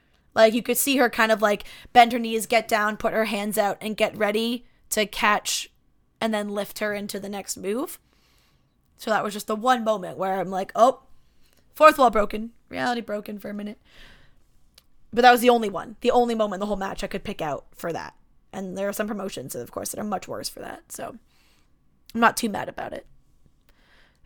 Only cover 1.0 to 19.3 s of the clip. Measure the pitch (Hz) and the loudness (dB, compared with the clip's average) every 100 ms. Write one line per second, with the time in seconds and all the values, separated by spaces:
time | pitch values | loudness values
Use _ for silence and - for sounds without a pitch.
1 | 240 - 220 220 214 202 - - - 254 | 2 4 2 4 2 0 -6 -18 4 6
2 | 233 247 226 226 202 226 220 220 208 214 | 6 4 -2 -4 0 0 2 0 0 -2
3 | 220 202 214 208 208 208 202 - 214 214 | -2 0 0 -2 -2 0 0 -2 -6 -2
4 | 214 208 208 214 226 240 - _ - - | -2 0 -2 0 -2 -4 -10 _ -6 -2
5 | 208 - 214 208 - - - _ _ _ | -2 0 2 2 -2 -6 -8 _ _ _
6 | _ - 226 214 208 202 196 - 214 208 | _ -6 -4 -4 -4 -6 -8 -6 -6 -6
7 | 202 202 196 202 190 - 185 226 320 - | -8 -10 -10 -10 -10 -8 -4 -4 -6 -10
8 | _ _ _ _ _ _ _ _ _ - | _ _ _ _ _ _ _ _ _ -12
9 | - 208 208 208 - 214 247 247 220 214 | -2 -2 -2 -6 -6 -2 0 2 0 -2
10 | 175 139 190 190 180 190 190 - 247 254 | -6 -6 -4 -2 -4 -4 -4 4 4 4
11 | - - _ _ _ _ _ - 311 302 | -6 -20 _ _ _ _ _ 6 6 8
12 | 247 208 202 214 226 - - 254 254 240 | 4 4 0 -4 -10 -16 -12 -4 -4 -4
13 | 214 208 208 208 208 208 208 220 _ - | -6 -10 -10 -12 -12 -10 -10 -14 _ -20
14 | - - - _ _ _ _ _ _ - | -20 -20 -20 _ _ _ _ _ _ -20
15 | - 214 247 240 247 240 214 190 - 214 | -6 6 8 8 6 4 2 -6 -10 -4
16 | 233 240 240 226 208 190 208 196 196 - | 2 4 2 0 -2 -4 -4 -4 -6 -6
17 | 196 202 - 196 156 139 - - 170 139 | -8 -8 -8 -8 -6 -6 -10 -10 -8 -8
18 | 76 - _ _ _ 185 190 185 202 196 | -10 -16 _ _ _ -12 -10 -6 -6 -4
19 | 208 208 190 | -6 -6 -8